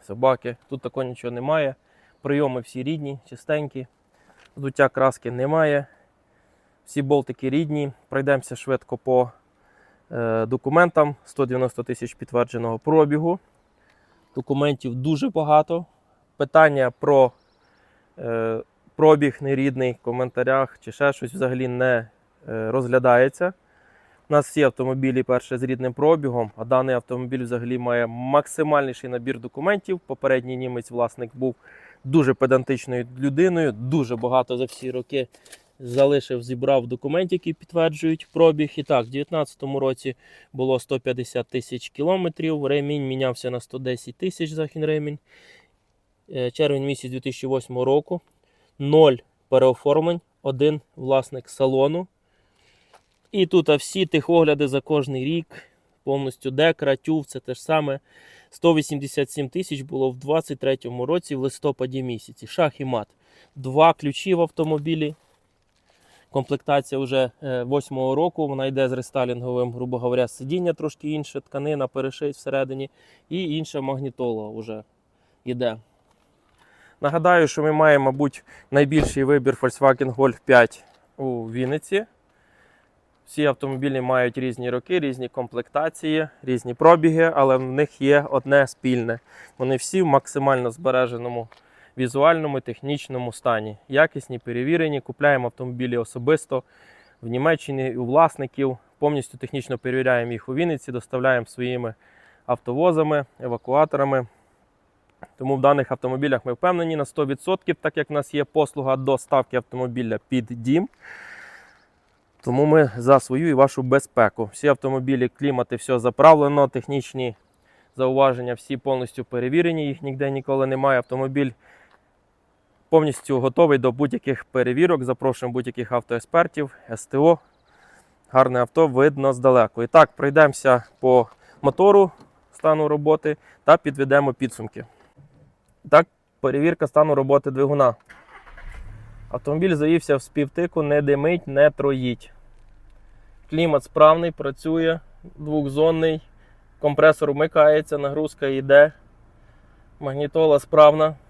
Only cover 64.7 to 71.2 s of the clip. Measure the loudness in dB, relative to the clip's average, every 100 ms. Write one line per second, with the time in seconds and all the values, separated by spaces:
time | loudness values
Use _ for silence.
64.7 | -4 -4 -4 -6 -8 _ _ _ _ _
65.7 | _ _ _ _ _ _ -8 -4 -6 -2
66.7 | -2 -2 -4 -2 -2 -2 -4 -8 -6 -2
67.7 | -4 -4 -4 -2 0 -2 -2 -4 -4 -4
68.7 | -2 -2 -2 -6 -4 -4 -4 -4 -4 -4
69.7 | -4 -6 -4 -2 0 -2 -4 -6 -4 -2
70.7 | -4 -6 -8 -8 -8